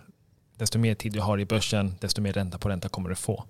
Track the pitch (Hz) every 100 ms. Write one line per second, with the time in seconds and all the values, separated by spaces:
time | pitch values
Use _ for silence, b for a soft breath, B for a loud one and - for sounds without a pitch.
0 | - _ _ _ _ - 107 113 113 104
1 | 113 104 101 101 98 110 - 104 98 90
2 | 98 - 101 101 92 90 104 92 92 -
3 | 90 95 - 101